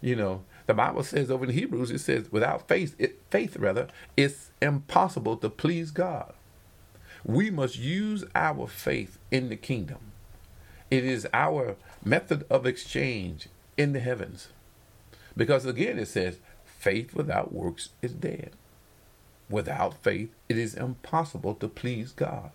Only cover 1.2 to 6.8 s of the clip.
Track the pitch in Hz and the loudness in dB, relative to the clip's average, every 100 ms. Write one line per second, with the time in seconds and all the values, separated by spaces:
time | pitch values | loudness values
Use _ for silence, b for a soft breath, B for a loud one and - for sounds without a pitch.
1.2 | 131 131 127 127 240 123 123 131 - 131 | 0 0 0 0 0 -2 -2 -4 0 0
2.2 | - 107 120 - - 180 165 - 113 - | 0 0 2 0 2 2 2 0 -2 -2
3.2 | - 202 226 - 101 98 - B B - | 0 0 0 0 0 2 -2 B B 2
4.2 | 143 143 - - 143 143 143 175 185 185 | 2 2 -18 -2 2 2 2 4 4 2
5.2 | 107 113 107 - 156 170 165 151 180 147 | -2 0 -2 0 0 0 -4 -2 -2 -2
6.2 | - - - - - - | -8 -16 -20 -20 -20 -20